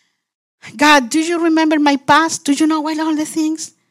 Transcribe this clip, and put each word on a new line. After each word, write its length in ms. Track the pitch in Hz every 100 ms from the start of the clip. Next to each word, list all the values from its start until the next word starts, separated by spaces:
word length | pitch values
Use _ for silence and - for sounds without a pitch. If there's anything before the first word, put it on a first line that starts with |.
| _ _ _ _ _ _ - 214
"God, 340 | 294 294 233
do 100 | 302
you 200 | 320 339
remember 400 | 339 320 320 311
my 160 | 294 277
past? 480 | - 294 320 -
Do 100 | -
you 140 | 277 311
know 140 | 320
what 180 | 302 311
all 160 | 320 302
the 100 | 302
things?" 460 | 320 311 311 - _ _